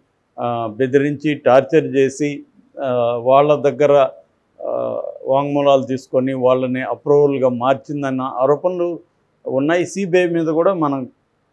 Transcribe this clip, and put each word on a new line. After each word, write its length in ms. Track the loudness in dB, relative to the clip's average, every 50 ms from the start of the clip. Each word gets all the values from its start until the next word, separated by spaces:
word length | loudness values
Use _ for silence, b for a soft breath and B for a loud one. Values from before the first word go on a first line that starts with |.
| _ _ _ _ _ _ -12 -8
ఆ, 340 | -6 -4 -4 -4 -6 -6 -4
బెదిరించి 560 | -4 -2 0 0 0 0 0 -4 -4 -4 -4 -4
టార్చర్ 500 | 0 2 4 4 4 4 4 2 0 0
చేసి, 580 | 2 0 2 2 0 0 -4 -6 -6 -6 -8 -14 _ _ _ _ _ -12 -8 -6
ఆ, 320 | -4 -2 0 0 0 -2 -2 0
వాళ్ళ 320 | 4 4 4 4 4 2
దగ్గర, 540 | 2 0 -2 0 2 2 4 4 4 4 2 -2 -12 _ _ _ _ _ _ _ -12 -8
ఆ, 340 | -6 -6 -6 -6 -6 -6 -8 -8 -10 -12 -10 -4
వాంగ్మూలాలు 560 | 0 0 0 0 0 -2 0 2 4 4 2 2
తీసుకొని 500 | -2 -6 -8 -6 -2 -2 0 0 0 -2
వాళ్ళని 480 | 0 2 2 2 2 0 -4 -4 -4
అప్రూవల్‌గా 680 | -4 -6 -8 -6 0 2 2 4 4 2 2 0 0 0
మార్చిందన్న 720 | 0 0 0 0 0 0 -2 -10 -8 -6 -6 -4 -4 -4
ఆరోపణలు 800 | -6 -6 -4 -2 0 0 0 0 0 -4 -2 -2 -4 -4 -6 -8 _ _ _ _ _ _ _ _ -10
ఉన్నాయి. 380 | -6 -4 -2 0 0 0 0 -2
సీబీఐ 420 | -4 -4 -6 -4 0 2 2 2
మీద 200 | 2 0 -2 -2
కూడా 260 | 0 0 2 2 0 0
మనం 360 | 0 -2 -2 -2 -4 -6 -10 _ _ _ _ _ _ _ _